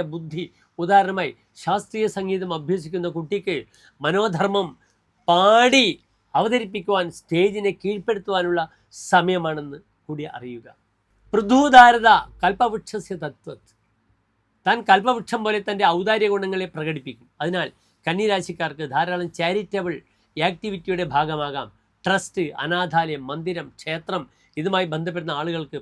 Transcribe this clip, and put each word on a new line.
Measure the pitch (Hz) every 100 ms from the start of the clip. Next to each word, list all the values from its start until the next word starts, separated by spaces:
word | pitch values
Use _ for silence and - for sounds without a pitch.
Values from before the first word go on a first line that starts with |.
| 160
ബുദ്ധി, | 165 160 156 175 _ _ -
ഉദാഹരണമായി | 170 196 185 190 170 - _ -
ശാസ്ത്രീയ | - 202 202 220 214 -
സംഗീതം | 190 190 180 160
അഭ്യസിക്കുന്ന | 147 185 156 180 175 165
കുട്ടിക്ക് | 156 202 185 151 - _ _ _ 147
മനോധർമ്മം | 185 220 165 196 202 175 131 _ _ _ _ -
പാടി | 175 196 226 247 269 220 - _ _ _
അവതരിപ്പിക്കുവാൻ, | 143 214 247 214 202 170 196 175 -
സ്റ്റേജിനെ | - 165 196 202 196 -
കീഴ്പ്പെടുത്തുവാനുള്ള | 185 208 214 214 185 190 175 175 165 _ _ - -
സമയമാണെന്ന് | 185 170 185 160 156 147 143 - _ -
കൂടി | 151 151 123
അറിയുക. | 123 120 120 _ _ _ _ _ _
പൃഥൂധാരത | 208 202 254 285 254 240 240 220 185 - -
കൽപ്പവൃക്ഷസ്യ | 175 196 240 214 - 214 160 180
തത്വത്, | 151 131 - 131 _ _ _ _ _ _ _ _ _ _ -
താൻ | 220 320
കൽപ്പവൃക്ഷം | 196 220 233 - 240 214
പോലെ | 214 202
തൻ്റെ | 202 196 175
ഔദാര്യ | 196 220 208
ഗുണങ്ങളെ | 202 190 190 185 -
പ്രകടിപ്പിക്കും. | 151 156 131 120 _ -
അതിനാൽ | 156 185 151 - _ _ -
കന്നിരാശിക്കാർക്ക് | 175 214 196 180 170 160 143 151
ധാരാളം | 135 170 180 175 -
ചാരിറ്റബിൾ | 170 196 196 196 180 147 - _ _ - 170
ആക്ടിവിറ്റിയുടെ | 175 214 190 165 180 175
ഭാഗമാകാം. | 139 156 156 143 139 113 _ _ _ 185
ട്രസ്റ്റ്, | 190 - - 156 -
അനാഥാലയം, | 143 175 180 160 165 147 131
മന്ദിരം, | 151 165 170 139 -
ക്ഷേത്രം, | - 160 160 185 139 _ _ -
ഇതുമായി | 160 190 180
ബന്ധപ്പെടുന്ന | 156 165 175 160 147
ആളുകൾക്ക് | 160 165 147 147